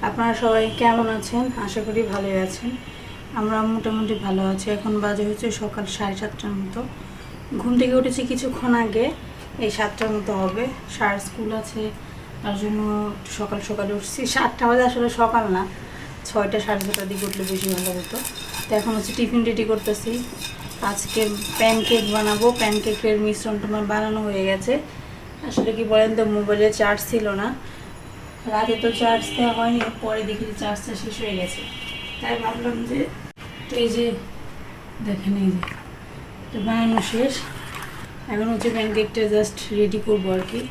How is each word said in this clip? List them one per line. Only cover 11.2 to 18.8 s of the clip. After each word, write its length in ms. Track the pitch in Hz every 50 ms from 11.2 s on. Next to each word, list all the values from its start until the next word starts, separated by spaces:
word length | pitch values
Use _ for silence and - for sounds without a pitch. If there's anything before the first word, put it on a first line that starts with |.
| 196
স্কুল 240 | - - - 226 214 214 220
আছে, 220 | 214 - - 220 214 214 214 - - - - - - - - - -
তার 140 | 208 202 196 208
জন্য 180 | 214 214 214 214 208 214 208 208 208 208
একটু 140 | 196 - - - -
সকাল 180 | 208 202 - 202 - -
সকালে 240 | 214 214 202 196 208 202
উঠছি। 220 | 196 - - - 254 - -
সাতটা 300 | 269 - - - - 254 240
বাজে 160 | 240 247 254 247
আসলে 180 | 247 247 240 233 - -
সকাল 240 | 233 226 - 233 220 202 185
না, 60 | 185 190 190 - - - - - - - - - - - -
ছয়টা, 300 | - 220 202 190 202 214 214
সাড়ে 140 | - 208 196 190
ছটার 200 | 196 208 - 196 190
দিকে 140 | 202 190 196 196
উঠলে 160 | 190 196 190 185
বেশি 180 | 190 190 185 190 185
ভালো 160 | 180 185 185 180 180
হতো। 180 | 175 - - 240 254 - - - - - - - -
তো 40 | - 226
এখন 140 | 208